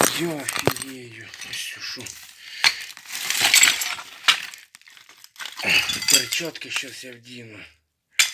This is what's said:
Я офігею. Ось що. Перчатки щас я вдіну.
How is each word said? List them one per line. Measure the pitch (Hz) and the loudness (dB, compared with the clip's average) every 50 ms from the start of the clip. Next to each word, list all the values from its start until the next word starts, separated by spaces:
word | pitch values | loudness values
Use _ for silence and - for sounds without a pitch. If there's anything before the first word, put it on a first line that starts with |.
| - - - 143 | 4 4 4 2
Я | 170 170 | 0 0
офігею. | 156 143 131 - - - - - - - 135 135 131 127 123 117 113 113 113 110 - - - - | 0 -2 -2 -2 -2 0 0 0 0 0 -4 -10 -12 -12 -12 -14 -14 -14 -14 -14 -14 -14 -12 -10
Ось | - | -8
що. | - - - - - - - - 131 117 - - - - - - - - - - - - - - - - - - - - - - - - - - - - - - - - - - - - - - - - - - - - - - - - - - - - - - - _ - - - - - - - - - _ - - - - - - - - - - - - - - - | -8 -8 -8 -8 -8 -10 -10 -8 -8 -10 -10 -12 -12 -16 -18 -20 -18 -16 -14 -2 0 2 2 2 0 -6 -12 -14 -16 -14 -10 -8 -4 -4 -2 2 2 4 6 8 8 8 8 6 4 0 -4 -4 -6 -8 -12 -16 0 2 2 2 2 0 -8 -12 -16 -20 -20 -20 -20 _ -20 -20 -20 -20 -20 -20 -20 -20 -20 _ -14 -12 -12 -8 -2 2 4 4 4 4 2 -2 0 4 6
Перчатки | - - 123 117 - - 170 156 - - - 123 | 6 6 4 2 -2 -2 -2 -4 -6 -8 -8 -6
щас | - - 139 127 - - 131 | -6 -6 -6 -8 -10 -12 -14
я | 127 | -14
вдіну. | 120 120 117 123 123 123 117 110 104 - - - _ _ _ _ _ _ _ _ _ - - - | -14 -16 -16 -16 -14 -14 -14 -14 -16 -16 -18 -18 _ _ _ _ _ _ _ _ _ 2 2 2